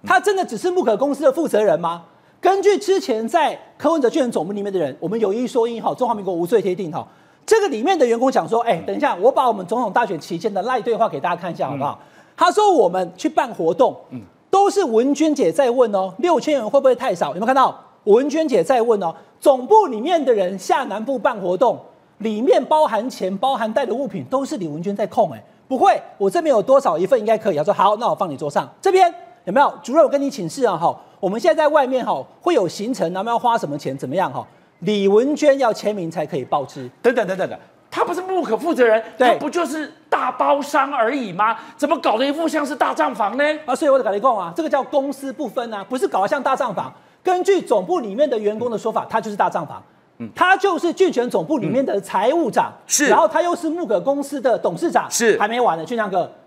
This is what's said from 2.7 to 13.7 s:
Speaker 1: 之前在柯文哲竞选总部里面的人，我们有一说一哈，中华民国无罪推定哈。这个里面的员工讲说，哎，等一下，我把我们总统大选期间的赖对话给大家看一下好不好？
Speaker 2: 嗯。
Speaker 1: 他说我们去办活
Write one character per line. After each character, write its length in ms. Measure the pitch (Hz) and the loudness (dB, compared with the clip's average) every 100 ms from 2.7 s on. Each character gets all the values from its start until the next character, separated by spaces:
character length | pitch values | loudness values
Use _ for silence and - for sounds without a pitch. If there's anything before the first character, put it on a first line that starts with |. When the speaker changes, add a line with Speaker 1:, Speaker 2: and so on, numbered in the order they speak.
| 381 | 2
Speaker 1:
之 240 | - 381 | 2 0
前 260 | - 220 226 | 0 -4 0
在 320 | 339 269 160 - _ | 2 0 -2 -14 _
柯 120 | 285 | 0
文 100 | 330 | 2
哲 80 | 240 | 2
竞 100 | 269 | 0
选 100 | 247 | 0
总 160 | 220 165 | -2 -4
部 60 | |
里 100 | 208 | -6
面 80 | 202 | -4
的 80 | 190 | -2
人， 160 | 143 135 | -4 -4
我 80 | 165 | -6
们 100 | 220 | -2
有 140 | - | 0
一 140 | 214 247 | 0 -2
说 200 | 247 233 | 0 -2
一 140 | 233 | -2
哈， 140 | 202 | -6
中 120 | 147 240 | -2 -2
华 80 | |
民 80 | 220 | -2
国 120 | 190 | -4
无 120 | 170 175 | -4 0
罪 140 | 233 | 0
推 140 | 180 | 0
定 180 | 180 175 | -4 -6
哈。 140 | 156 110 _ _ _ - | -8 -12 _ _ _ 0
这 120 | 440 | 2
个 80 | 392 | 2
里 140 | 226 | -2
面 160 | 277 370 | 0 2
的 60 | |
员 140 | 247 233 | 2 2
工 120 | 262 | 2
讲 160 | 247 160 | 0 0
说， 140 | 226 | 0
哎， 160 | 226 175 - | 0 -2 -2
等 80 | |
一 60 | - | -2
下， 160 | 285 185 | -2 2
我 160 | 220 | 2
把 160 | 269 262 | 4 0
我 40 | |
们 120 | 208 | 0
总 160 | 180 226 | -2 -2
统 100 | 233 | 0
大 140 | 247 | 0
选 160 | 226 170 | 0 -4
期 160 | - 170 | -8 -6
间 160 | 214 | -4
的 80 | 202 | -2
赖 140 | 220 254 | -2 -2
对 160 | 233 | -2
话 140 | 214 220 | 0 0
给 100 | 151 | 0
大 120 | 175 | -4
家 60 | 175 | -4
看 140 | 175 | -6
一 40 | |
下 160 | 160 147 | -6 -6
好 60 | 143 | -4
不 60 | |
好？ 160 | 139 110 | -6 -8
Speaker 2:
嗯。 20 | - _ _ - | -18 _ _ 0
Speaker 1:
他 140 | 359 | 2
说 200 | 359 415 | 4 4
我 160 | 330 185 | 4 4
们 260 | 185 185 - | 2 -4 -4
去 120 | 311 | -2
办 200 | 320 269 | 0 -2
活 180 | 196 165 | -2 -2